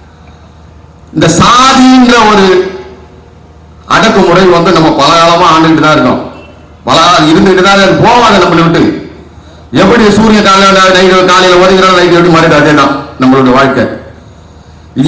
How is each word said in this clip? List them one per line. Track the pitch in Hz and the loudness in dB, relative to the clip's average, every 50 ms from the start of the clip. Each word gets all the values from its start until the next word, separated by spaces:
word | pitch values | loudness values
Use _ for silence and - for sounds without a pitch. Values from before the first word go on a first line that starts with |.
| - - - - - - - - - - - - - - - - - - - - - - - | -20 -20 -20 -20 -20 -20 -20 -20 -20 -20 -20 -20 -20 -20 -20 -20 -20 -20 -20 -20 -18 -10 -6
இந்த | 156 165 - - - | -4 -2 -2 0 0
சாதின்ற | - 220 240 247 262 262 262 254 254 254 262 254 247 240 240 240 214 208 | 0 0 0 0 0 0 2 2 2 2 4 4 2 2 2 2 2 2
ஒரு | 208 196 196 185 185 180 180 - - - - - - - - - - - - - - - - - - - - - - - - - 143 | 2 2 2 2 0 0 -2 -4 -8 -14 -16 -18 -20 -20 -20 -20 -20 -20 -20 -20 -20 -20 -20 -20 -20 -20 -20 -20 -20 -16 -8 -4 -2
அடக்குமுறை | 170 202 220 - 196 175 175 170 185 190 180 175 | -2 0 0 0 0 0 0 0 2 2 2 2
வந்து | 165 165 196 170 | 2 0 0 0
நம்ம | 165 160 151 - 135 | 0 0 0 0 0
பல | 139 151 165 170 | 0 0 2 2
காலமா | 165 170 170 170 180 165 160 | 2 2 0 0 0 0 0
ஆண்டுகிட்டு | 160 160 160 160 151 147 | 0 0 0 0 0 0
தான் | 156 151 | 0 0
இருக்கோம். | 139 127 123 127 123 - - - - - - - - - - - - - | 0 -2 -2 -4 -6 -8 -12 -18 -20 -20 -20 -20 -20 -20 -20 -20 -12 -6
பல | 117 135 160 165 | -4 -2 0 0
காலம் | 175 180 165 156 156 | 0 0 0 0 0
இருந்துகிட்டு | 160 190 196 196 180 175 185 | 0 2 2 2 0 0 0
தான் | 196 202 196 | 0 0 0
இருக்கு, | 190 190 170 147 185 | 0 0 0 0 0
போவாது | 220 240 240 233 214 202 185 175 | 0 2 2 0 0 0 0 0
நம்மளை | 170 170 165 165 | 0 0 -2 0
விட்டு. | 160 - 160 - - - - - - - - - - - - - - - - - - 120 147 | 0 0 -2 -2 -2 -4 -8 -12 -18 -20 -20 -20 -20 -20 -20 -20 -20 -20 -20 -14 -6 -4 -2
எப்படி | 196 190 233 220 220 202 202 | 0 0 0 2 2 0 2
சூரியன் | 208 220 226 214 208 196 | 2 2 2 2 0 0
காலையில, | 202 - 196 196 190 190 - 190 185 185 | 0 0 2 2 2 2 2 0 0 0
நைட்டு | 180 190 185 185 185 185 185 | 0 0 2 0 0 0 0
காலையில | 180 185 185 185 180 180 185 | 0 0 0 2 2 2 2
ஒதுங்கிறோம், | 185 190 185 185 185 185 180 | 2 2 0 0 0 0 0
நைட்டு | 180 170 170 175 | 0 0 0 0
எப்படி | 170 180 165 | 0 0 0
மாறிட்டு | 160 160 156 151 147 | 0 0 0 0 0
அதே | 147 151 147 147 | 0 0 0 0
தான் | 135 143 139 - - - - 127 | 0 -2 -4 -8 -10 -14 -8 -4
நம்மளுடைய | 131 131 131 135 127 127 123 | 0 0 0 2 0 0 0
வாழ்க்கை. | 135 135 120 113 117 104 - - - - - - - - - - - - - - - - - - - - - - 127 | 0 0 0 -2 -2 -4 -6 -8 -12 -18 -20 -20 -20 -20 -20 -20 -20 -20 -20 -20 -20 -20 -20 -20 -20 -20 -12 -6 -4
இது | 143 | -2